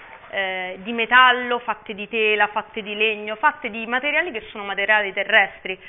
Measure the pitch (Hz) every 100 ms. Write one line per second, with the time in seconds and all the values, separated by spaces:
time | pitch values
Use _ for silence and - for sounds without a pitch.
0 | - - - 196 190 185 185 190 190 233
1 | 226 247 254 247 247 240 240 208 - 202
2 | 208 226 214 214 208 208 208 226 202 208
3 | 220 208 214 214 302 294 240 220 226 247
4 | 285 302 349 220 214 214 202 196 202 214
5 | 202 190 196 214 190 - 190 185